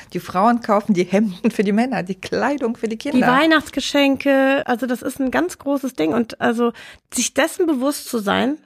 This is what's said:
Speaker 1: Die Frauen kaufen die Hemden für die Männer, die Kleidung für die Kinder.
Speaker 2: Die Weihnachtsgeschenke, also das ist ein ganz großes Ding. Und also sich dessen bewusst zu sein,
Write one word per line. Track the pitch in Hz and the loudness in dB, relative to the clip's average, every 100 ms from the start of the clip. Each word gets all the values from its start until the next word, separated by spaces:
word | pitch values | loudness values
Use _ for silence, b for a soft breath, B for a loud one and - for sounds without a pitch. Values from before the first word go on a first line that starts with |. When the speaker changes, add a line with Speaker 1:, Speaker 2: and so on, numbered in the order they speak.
| B | B
Speaker 1:
Die | 180 | -10
Frauen | - 180 220 240 | -4 0 2 2
kaufen | - 208 214 | 2 0 2
die | 180 | 0
Hemden | 180 196 220 180 226 | 2 2 0 0 -2
für | - | 0
die | 208 | 2
Männer, | 208 254 202 | 2 0 -2
die | 180 | -4
Kleidung | 190 - 185 226 285 247 240 | -8 -6 -2 0 0 -4 -4
für | 226 | -6
die | 220 | -6
Kinder. | 285 254 | -2 2
Speaker 2:
Die | 254 | 4
Weihnachtsgeschenke, | 262 320 311 - - - 285 277 269 277 269 269 277 - | 4 4 2 0 -6 -2 2 2 2 2 4 4 2 0
also | 240 247 | -2 -2
das | 247 | -4
ist | 277 - | -4 -4
ein | 262 | -2
ganz | 254 349 - | 0 -2 -4
großes | 277 277 269 | -2 -2 -2
Ding. | - 320 | -2 0
Und | 262 233 - | 0 -2 -2
also | 240 233 233 226 B B _ | -2 0 0 -2 B B _
sich | - 233 | -6 -4
dessen | - 320 - 339 | 0 0 0 0
bewusst | 269 269 285 - | 0 0 -4 -6
zu | 233 | -4
sein, | 202 190 226 302 | 0 0 0 -4